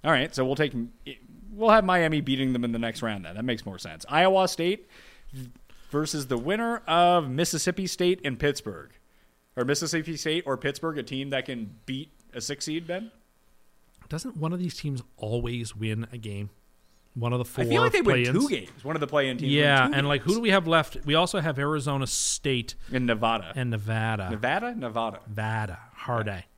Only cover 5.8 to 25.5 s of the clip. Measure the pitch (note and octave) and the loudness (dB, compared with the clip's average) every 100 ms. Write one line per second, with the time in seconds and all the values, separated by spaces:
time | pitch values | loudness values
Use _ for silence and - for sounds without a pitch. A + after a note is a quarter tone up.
5.8 | - C#3+ D3+ D#3 B2+ B2 C3+ G#3+ A#3 A#3 | -4 -2 -2 -4 -2 -2 0 0 0 -2
6.8 | - E3 F3 F3 C#3+ B2+ E3+ D#3+ - F3 | 2 6 8 6 2 0 0 0 -2 -2
7.8 | F#3 - F3+ F3+ C#3+ A#2+ D3 C#3 A2 E2+ | -6 0 0 2 -2 0 0 0 -8 -12
8.8 | C#2 _ _ _ _ _ _ - B2 D3 | -16 _ _ _ _ _ _ -4 0 0
9.8 | D#3+ E3 D#3 D#3 D#3+ D#3+ D3+ B2+ C#3+ C#3 | 0 -4 -4 -6 -2 -2 -2 -2 -4 -4
10.8 | D#3+ D3 A#2 C3+ C#3 C3+ B2+ A#2+ G#2+ - | -6 -6 -6 -8 -4 -4 -4 -8 -8 -12
11.8 | - C3 D#3 _ - B2 A2+ C#3 - D#3 | -10 -8 -10 _ -14 -10 -8 -8 -6 -6
12.8 | E3+ F3+ A3+ _ _ _ _ _ _ _ | -6 -8 -8 _ _ _ _ _ _ _
13.8 | _ _ - D#3 C4 D#3+ D#3+ F3+ F3+ - | _ _ -10 -8 -8 -4 -4 -2 -4 -4
14.8 | D3 C3 - - G#2+ A#2+ A#2 B2 A2 G#2+ | -6 -6 -8 -10 -4 -2 -2 -4 -6 -4
15.8 | A2 A2 A2+ A#2+ G#2+ G2+ G2+ _ _ _ | -4 -2 -6 -10 -10 -8 -8 _ _ _
16.8 | _ _ _ B2 A#2+ B2 B2 - A#2 A#2 | _ _ _ -4 -2 0 -2 -2 2 4
17.8 | - G#4 A#3 B2+ A#2+ D3+ C#4 D#3 F#2+ - | 4 4 4 4 4 2 2 -2 -6 -12
18.8 | C3 D#3+ C#3+ D3 C3+ B2 C#3+ C#3+ D3 C#3 | -6 -4 0 2 2 0 2 4 6 6
19.8 | C3 C#3 C#3+ C#3+ - A3 A#3 F#3+ E3 E3 | 6 4 2 2 2 2 4 4 4 2
20.8 | D3 - D3 D3+ F3 G3+ D#3 C#3 C#3+ D#3 | 2 -6 2 2 4 0 -2 0 0 0
21.8 | C3+ C#3 B2+ - - - D3 B2+ A2+ - | 0 -2 -2 -2 -2 -2 0 0 -2 -10
22.8 | - B2+ B2 A2 A#2 A2+ E2+ - B2 A2 | -4 0 2 2 2 0 -2 -4 -2 -2
23.8 | G2+ A2+ A2 G#2+ G2 A2 B2 F3 A#3+ A#3 | 0 0 0 -2 -2 -2 0 0 -2 -6
24.8 | B2 A2 A2+ G2 - G#2 A2 | -4 -2 -4 -6 -10 -6 -2